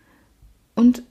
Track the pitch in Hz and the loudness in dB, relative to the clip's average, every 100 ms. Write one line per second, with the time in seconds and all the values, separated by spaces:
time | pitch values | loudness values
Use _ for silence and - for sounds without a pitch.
0 | _ _ _ _ - _ _ - 240 247 | _ _ _ _ -20 _ _ 0 0 0
1 | - | -8